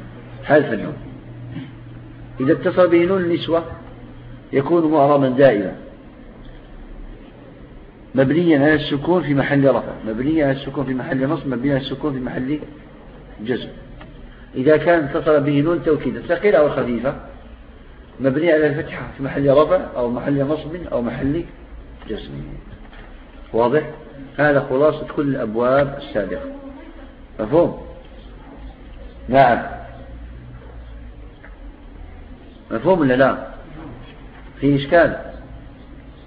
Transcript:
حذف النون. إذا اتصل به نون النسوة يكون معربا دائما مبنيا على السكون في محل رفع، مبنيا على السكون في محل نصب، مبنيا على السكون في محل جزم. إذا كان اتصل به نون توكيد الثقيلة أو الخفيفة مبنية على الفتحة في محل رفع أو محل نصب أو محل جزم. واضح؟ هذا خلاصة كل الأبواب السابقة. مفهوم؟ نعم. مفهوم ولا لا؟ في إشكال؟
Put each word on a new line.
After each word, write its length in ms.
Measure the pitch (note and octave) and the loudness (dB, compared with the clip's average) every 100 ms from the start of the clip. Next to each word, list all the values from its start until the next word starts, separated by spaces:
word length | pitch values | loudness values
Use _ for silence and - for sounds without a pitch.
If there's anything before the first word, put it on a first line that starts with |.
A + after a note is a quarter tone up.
| - - - - | -16 -18 -18 -8
حذف 300 | - D3 - | 4 4 4
النون. 220 | G#2+ - - - - - - - C#3 - - - - - - - - | -2 -6 -10 -14 -16 -16 -16 -14 -12 -14 -16 -18 -18 -18 -18 -12 -2
إذا 140 | C3 | 0
اتصل 340 | D3+ F#3 F3+ F3+ | 2 2 4 6
به 180 | E3+ F3 | 6 4
نون 160 | G3 | 2
النسوة 420 | E3+ E3 D3+ E3 - - - - - - - - - | 0 -2 0 -2 -2 -12 -16 -18 -18 -18 -18 -18 -2
يكون 380 | C3 C#3 E3+ D#3+ | 0 2 4 4
معربا 380 | D#3 C#3 C#3+ C3 | 6 6 6 4
دائما 460 | B2+ C#3 G#2 F#2 - - - - - - - - - - - - - - - - - - - - - - - - B2+ | 6 6 6 0 -6 -14 -20 -20 -20 -20 -20 -18 -20 -18 -18 -18 -16 -16 -18 -20 -20 -20 -20 -20 -20 -20 -20 -4 2
مبنيا 440 | C3+ D#3 E3+ D3 | 4 4 4 6
على 140 | D3 | 6
السكون 500 | D3+ - C#3+ D3+ F3+ | 4 2 -2 2 2
في 100 | C#3+ | 2
محل 360 | C#3 C3 C#3 C3+ | 0 2 4 4
رفع، 220 | A#2 - - G#2+ | 4 0 -8 -8
مبنيا 380 | A2 C#3 D#3+ C#3 | -4 0 2 2
على 100 | C3+ | 0
السكون 300 | C#3+ C#3+ C3 | -4 -6 -4
في 80 | |
محل 360 | B2+ B2+ C3 C3+ | -4 -4 -2 0
نصب، 180 | D#3+ C#3 | -2 -4
مبنيا 240 | A#2+ C#3 C3+ | -2 0 0
على 60 | |
السكون 320 | C#3 C3+ D3+ | -2 -6 -4
في 60 | C3 | -4
محل 400 | B2 - B2+ D3+ - - - - - - - - | -6 -6 -4 -6 -8 -18 -20 -20 -20 -20 -18 -10
جزم. 260 | A2 A#2 - - - - - - - - - - | -4 -4 -6 -16 -18 -18 -18 -18 -20 -20 -12 -2
إذا 220 | C3 D3+ | 4 4
كان 260 | D3+ E3+ | 4 2
اتصل 400 | C#3 D#3 D#3 D3+ | 2 -2 2 2
به 180 | C#3 C#3+ | 4 2
نون 220 | D#3 E3+ | 2 0
توكيد 320 | D#3+ D3 C3 A2+ | 0 0 0 -4
الثقيلة 420 | C3+ E3+ G#3 F3+ | -2 0 4 4
أو 100 | D3 | 4
الخفيفة 480 | C3+ A#2+ A#2 C3 - - - - - - - - - - - | 2 -2 -2 -2 -6 -10 -18 -20 -20 -20 -20 -20 -20 -18 -2
مبنية 340 | C3 C3+ E3+ | 0 2 4
على 140 | D#3 D3+ | 4 4
الفتحة 400 | C#3+ - - A#2+ - | 0 -6 -8 -12 -8
في 60 | |
محل 260 | C3+ C#3+ C#3 | -6 0 4
رفع 320 | C3+ D#3 F#3 - C3 | 6 6 4 0 -2
أو 160 | A#2+ | -2
محل 360 | B2 C3+ C#3+ C#3 | -2 0 0 0
نصب 280 | D3+ D3 F3 D#3+ | -2 -6 -10 -4
أو 100 | A#2+ | -4
محل 420 | A#2+ - C3+ E3 - - - - - - - | -2 -2 -2 -2 -6 -14 -20 -18 -18 -16 -10
جزم. 220 | G2+ C#2+ C#2+ C#2 - - - - - - - - - - | -10 -10 -12 -12 -14 -16 -18 -20 -20 -20 -20 -20 -20 -4
واضح؟ 360 | A2+ A#2+ D3+ D3 - - - - - | 2 4 2 -2 -8 -18 -18 -10 0
هذا 300 | D3 C#3+ C3 | 4 4 2
خلاصة 380 | C3 D3+ D3 - - | 2 4 2 -4 -2
كل 120 | C#3+ | -2
الأبواب 680 | C3 A2+ A2 B2 C#3 C#3 - | -2 -2 0 2 2 2 -4
السابقة. 540 | - A2 F#2+ F2+ - - - - - - - - - - | -6 -4 -4 -6 -10 -12 -16 -16 -18 -18 -20 -20 -14 -8
مفهوم؟ 480 | A2 D#3 E3 - - - - - - - - - - - - - - - - | 0 2 2 0 -14 -18 -18 -20 -18 -20 -20 -18 -18 -18 -18 -18 -18 -14 2
نعم. 300 | C3+ B2+ A2+ - - - - - - - - - - - - - - - - - - - - - - - - - - - - - - - | 6 6 4 -2 -10 -14 -16 -16 -16 -16 -16 -18 -18 -18 -18 -16 -16 -16 -18 -18 -20 -20 -18 -18 -18 -20 -18 -18 -18 -18 -18 -20 -20 -8
مفهوم 280 | A2+ C#3 F#3 | -2 2 4
ولا 140 | C3+ | 4
لا؟ 340 | B2+ C3 F#2 - - - - - - - - - - - - | 6 4 2 -6 -14 -16 -16 -14 -16 -18 -18 -20 -18 -18 -2
في 160 | C#3 C#3 | 2 2
إشكال؟ 420 | - E3+ D3 - - - - - - - - - - - | 4 4 4 2 -10 -14 -16 -18 -18 -20 -20 -20 -20 -20